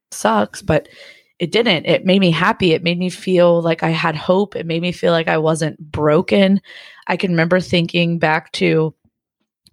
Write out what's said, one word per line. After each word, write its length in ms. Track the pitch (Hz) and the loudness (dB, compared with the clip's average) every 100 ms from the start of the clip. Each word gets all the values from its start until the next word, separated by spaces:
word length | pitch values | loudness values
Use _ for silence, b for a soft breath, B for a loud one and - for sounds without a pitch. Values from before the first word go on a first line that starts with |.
| _ | _
sucks." 500 | - 202 220 - - | -6 -2 0 -2 -6
But 260 | - 156 - B B B B B | -2 -2 -2 B B B B B
it 120 | 175 | -2
didn't. 340 | 208 233 165 - | 0 0 0 0
It 180 | 165 | 0
made 160 | 185 196 | 2 2
me 100 | 185 | 2
happy. 420 | 160 185 226 185 | 2 0 0 0
It 100 | 160 | 0
made 160 | 170 175 | -2 -4
me 120 | 180 | -4
feel 500 | - - 180 175 170 | -6 -2 4 4 4
like 200 | 165 165 | 0 -2
I 80 | 165 | -2
had 260 | 160 165 156 | -2 -2 -2
hope. 380 | - 185 202 | 0 0 0
It 120 | - 165 | -6 -6
made 160 | 165 | -4
me 100 | 180 | -4
feel 200 | 175 180 | -2 0
like 160 | 165 165 | 0 0
I 100 | 165 | 0
wasn't 400 | 156 160 156 - | 0 0 -4 -6
broken. 800 | 151 - 151 156 190 208 190 196 - B B B B | -10 -2 2 2 2 2 4 2 -2 B B B B
I 100 | 180 | -4
can 160 | 190 | -2
remember 280 | 170 165 185 | 0 2 0
thinking 580 | 170 180 170 175 170 170 | 0 0 0 0 -2 0
back 340 | 156 160 - | 0 -2 -4
to 420 | - 180 160 156 - _ _ _ _ _ _ _ | -4 0 2 0 -6 _ _ _ _ _ _ _